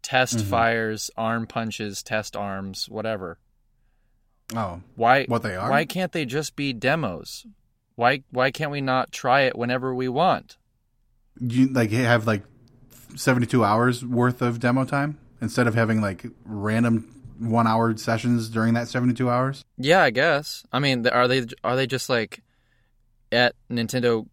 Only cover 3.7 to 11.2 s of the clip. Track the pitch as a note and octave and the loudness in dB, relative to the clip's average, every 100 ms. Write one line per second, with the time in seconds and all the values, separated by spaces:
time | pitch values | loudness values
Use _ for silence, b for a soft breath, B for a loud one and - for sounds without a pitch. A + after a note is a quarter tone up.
3.7 | _ _ _ _ _ _ _ _ A2+ G2+ | _ _ _ _ _ _ _ _ -6 -6
4.7 | F2 - - A#2 C3+ C3+ A#2 A2 F#2 G#2 | -8 -16 -2 4 4 4 -2 -2 -4 0
5.7 | C#3 E3 F3+ F#3 F3 C#3 C#3 D3+ - C#3 | 0 0 -4 -4 -4 -4 -4 -6 -6 -6
6.7 | A#2+ B2 D#3+ C3 E2+ - - A3+ - _ | -2 0 0 -2 -6 -12 -16 -18 -20 _
7.7 | _ _ - A#2+ C3+ _ B2 C3 B2+ D#3 | _ _ 0 2 2 _ -2 -2 -2 -6
8.7 | C#3+ C3+ C3 B2 - C3 C3+ C3 - A#2+ | -4 -2 -2 -2 -4 2 4 2 0 -4
9.7 | B2+ B2+ B2+ B2+ B2 F3+ A#2+ - - _ | -2 -4 -4 -4 0 2 0 -4 -20 _
10.7 | _ _ _ _ _ | _ _ _ _ _